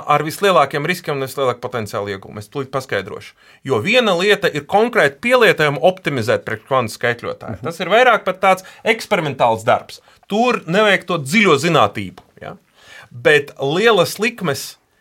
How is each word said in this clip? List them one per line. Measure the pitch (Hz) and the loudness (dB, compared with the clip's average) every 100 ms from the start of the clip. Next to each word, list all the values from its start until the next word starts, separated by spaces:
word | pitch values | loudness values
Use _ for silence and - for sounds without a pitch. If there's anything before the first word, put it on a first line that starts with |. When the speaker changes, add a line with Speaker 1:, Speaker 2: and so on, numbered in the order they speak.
Speaker 1:
ar | - 147 | 4 0
vislielākiem | 151 151 202 175 139 151 151 | 0 -2 2 4 2 0 -4
riskiem | 180 - 143 | -6 -4 -6
un | 131 | -6
vislielāku | - 131 117 | -2 -2 -2
potenciālu | 120 123 104 113 101 | -6 -6 -6 -6 -6
ieguvumu. | 98 - 104 | -8 -10 -16
Es | 107 | -12
tūlīt | 147 131 | -10 -6
paskaidrošu. | 139 - 107 95 - - _ _ _ | -6 -4 -6 -6 -12 -16 _ _ _
Jo | 135 120 | -2 -2
viena | 143 247 220 175 | 2 2 2 2
lieta | 202 196 180 | 2 2 0
ir | 151 | -2
konkrēti | 147 196 233 214 147 - | -2 0 2 2 0 0
pielietojama | 240 254 214 151 151 139 | 0 4 4 4 0 2
optimizēt | 170 180 - 139 110 107 - | 0 0 -4 -4 0 -2 -2
priekš | 110 | -10
kvantu | - 131 113 | -2 -2 -2
skaitļotāju. | - 120 120 95 - - 107 | -4 -4 -4 -6 -10 -12 -10
Speaker 2:
Mhm. | 139 | -10
Speaker 1:
Tas | 170 | -6
ir | 175 | 0
vairāk | 214 254 208 | 4 4 2
pat | 196 185 | 0 0
tāds | 196 185 - - | 2 0 -2 -6
eksperimentāls | 202 226 - 196 156 135 127 110 110 | -2 -2 0 -2 -2 0 0 0 0
darbs. | 107 - - _ _ - | 0 -2 -20 _ _ -6
Tur | 208 247 233 | 0 0 0
nevajag | 156 185 214 185 | -2 0 2 2
to | - 170 | 0 -6
dziļo | 131 202 202 143 | -2 2 4 2
zinātību, | 165 151 104 110 95 - _ - | 2 2 2 0 -12 -14 _ -18
ja? | - - _ _ - - - | -18 -18 _ _ -20 -20 -20
Bet | 120 147 147 147 | -2 2 2 2
lielas | - 139 165 226 208 165 - | -6 -2 2 2 4 2 0
likmes | 226 240 175 135 - - _ _ | -4 -4 -6 -6 -8 -16 _ _